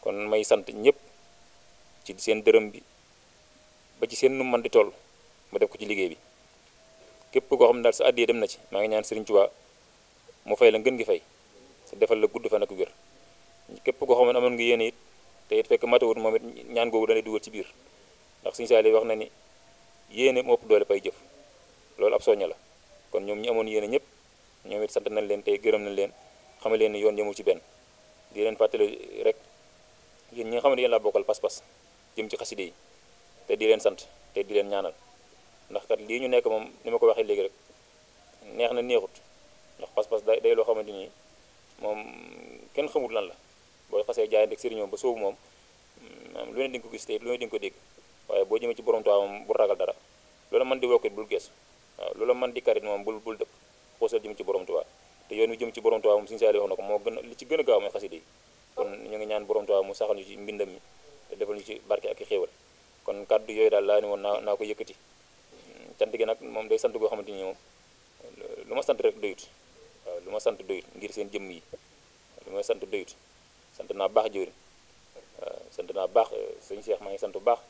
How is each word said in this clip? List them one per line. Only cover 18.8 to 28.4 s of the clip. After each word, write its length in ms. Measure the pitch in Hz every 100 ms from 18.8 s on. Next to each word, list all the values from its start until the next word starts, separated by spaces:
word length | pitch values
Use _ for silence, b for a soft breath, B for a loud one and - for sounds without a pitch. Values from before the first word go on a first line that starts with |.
| 110
wax 120 | 110 113
na 100 | 110
ni 160 | 107 - - - - - - - -
yéene 300 | 104 131 127
moo 120 | 127 120
ëpp 120 | 113
doole 180 | 107 104
pay 140 | 98
jëf. 140 | 98 - - - - - - - - -
Loolu 180 | 101 -
ab 60 |
soñña 260 | - 104 90
la. 80 | - - _ _ - _
Kon 100 | 95
ñoom 160 | 98 104
ñi 100 | 117
amoon 180 | 113 110
yéene 200 | 107 104
ñëpp, 160 | 135 - _ _ _ _ _ -
ñoom 180 | 101
it 80 | 107
sant 160 | - 107
nañ 160 | 107 104
leen, 160 | 104
tey 140 | 101 101
gërëm 260 | 110 107
nañ 100 | 101 98
leen, 160 | 101 - - - - -
xamal 160 | 110 113
leen 120 | 107
ni 80 | 104
yoon 180 | 107 104
yemul 180 | 104 98
ci 80 |
benn. 180 | 101 90 - - _ _ - - -
Di 100 | 104